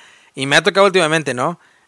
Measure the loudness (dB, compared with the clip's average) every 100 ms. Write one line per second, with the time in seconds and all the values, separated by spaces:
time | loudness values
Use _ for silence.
0 | _ _ _ -10 0 0 2 2 2 2
1 | 0 0 -2 -4 -4 -6 _ _